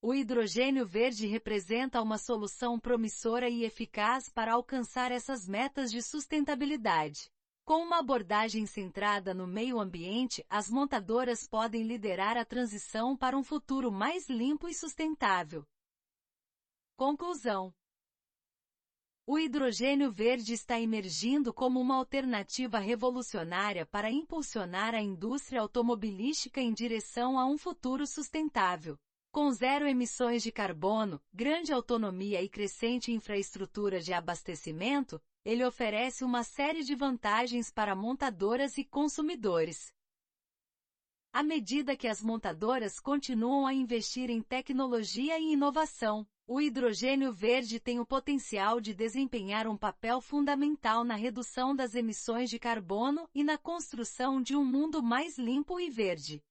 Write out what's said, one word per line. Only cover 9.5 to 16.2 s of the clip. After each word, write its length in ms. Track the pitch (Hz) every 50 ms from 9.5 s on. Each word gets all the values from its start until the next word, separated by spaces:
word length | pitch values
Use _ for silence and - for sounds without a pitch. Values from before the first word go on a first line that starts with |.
| 180 208 226 254 254 233
ambiente, 640 | 208 190 175 175 165 180 202 233 254 247 - - - _
as 180 | - 208 208 -
montadoras 800 | 220 269 285 285 - 233 196 170 220 240 254 247 240 220 - -
podem 360 | - 220 220 233 214 233 226
liderar 520 | 220 233 240 202 214 185 180 190 208 233
a 80 | 240 233
transição 720 | - - 240 247 233 208 208 - - - 220 226 254 277
para 180 | 247 - 254 262
um 80 | 277 269
futuro 480 | - 311 294 - - 269 269 254 247
mais 380 | 202 190 202 269 339 370 381 -
limpo 400 | 262 226 233 269 302 294 - 339
e 60 | 320
sustentável. 920 | - - 320 - - 320 311 311 - 254 208 190 180 170 151 165 160 143 _ _ _ _ _ _ _ _ _ _ _